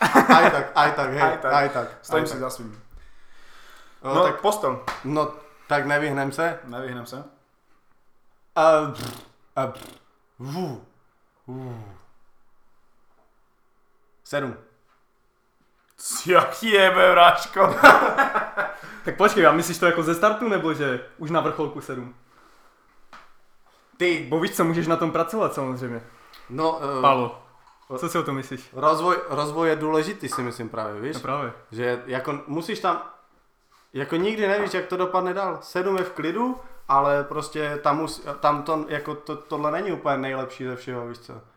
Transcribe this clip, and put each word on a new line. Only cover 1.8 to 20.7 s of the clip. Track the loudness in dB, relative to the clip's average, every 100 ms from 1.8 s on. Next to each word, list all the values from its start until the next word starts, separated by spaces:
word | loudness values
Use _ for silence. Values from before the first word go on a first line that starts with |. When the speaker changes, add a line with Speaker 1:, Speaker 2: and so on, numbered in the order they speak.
| -6 -10
Speaker 2:
Stojím | -4 -2
Speaker 1:
aj | -2
Speaker 2:
si |
Speaker 1:
tak. | -4
Speaker 2:
za | -8
svým. | -8 -14 -16 -20 -20 -20 -20 -20 -20 -20 -20 -20 -20 -20 -12
Speaker 1:
No, | -2
Speaker 2:
No, | 2
Speaker 1:
tak | 2 2
Speaker 2:
postel. | 0 0 -2 -4 -6 -8
Speaker 1:
No, | -4 -2 -2 -6 -18 -20 -4
tak | -2 0
nevyhnem | 0 0 -2 -4
se. | -2 -4 -4
Speaker 2:
Nevyhnem | -10 -12 -10 -10 -12
se. | -14 -16 _ _ _ _ _ _ _ _ _ _ _ _ 2
Speaker 1:
A, | 6 6 2
pff, | -6 -10 -12 -18 _ _ -6
a, | -6
pff, | -8 -18 -20 _ _ _ -16
vu, | -10 -6 -6 -8 -16 _ _ _ _ _ -16
vu. | -14 -12 -14 -16 -20 -20 -20 -20 -20 _ _ _ _ _ _ _ _ _ _ _ _ _ _ _ _ _ _
Sedm. | -8 -6 -6 -10 -18 _ _ _ _ _ _ _ _ _ _ _ _ -14 -10 -6 4
Speaker 2:
Jak | 4 4 0
jebe, | 4 6 6 6 6
bráško. | 10 8 8 0 2 2 8
<laughs> | 10 10 6 2 0 -2 -4 -6 -8 -10 -16 -10
Speaker 3:
Tak | -8 2
počkej, | 4 8 6
a |
myslíš | 6 2 2
to | 2
jako | 2
ze | 0
startu, | 2 2 2 0
nebo | 0 -2